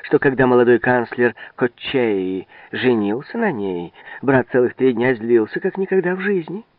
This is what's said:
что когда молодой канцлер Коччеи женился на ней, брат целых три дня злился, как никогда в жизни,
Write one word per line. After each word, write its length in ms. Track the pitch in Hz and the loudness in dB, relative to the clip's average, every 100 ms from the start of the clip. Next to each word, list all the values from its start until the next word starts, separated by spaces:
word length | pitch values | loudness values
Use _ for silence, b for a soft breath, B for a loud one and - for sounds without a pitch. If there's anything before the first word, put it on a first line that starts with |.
что 140 | - 151 | -2 0
когда 280 | 143 131 131 | 2 2 4
молодой 320 | 123 120 120 | 6 6 4
канцлер 560 | 127 127 113 - 120 - B - | 4 0 -2 -2 -2 -2 B -6
Коччеи 920 | 127 - - 135 117 101 92 95 87 B B | -6 -4 -6 -2 0 0 -2 -6 -10 B B
женился 680 | 107 120 117 101 113 151 233 | -2 0 2 0 -4 -6 -4
на 120 | 220 | -4
ней, 420 | 131 101 87 87 B B B | -4 -4 -6 -8 B B B
брат 260 | 123 135 120 | 0 0 2
целых 240 | 131 123 | 2 0
три 180 | - 131 | 2 0
дня 220 | 113 123 | 2 0
злился, 460 | 120 113 117 107 - | -2 2 2 2 -4
как 160 | 190 190 | -6 -6
никогда 380 | 190 190 175 | -2 -2 -2
в 60 | 185 | -4
жизни, 440 | 190 196 160 185 - | -2 -4 -4 -12 -14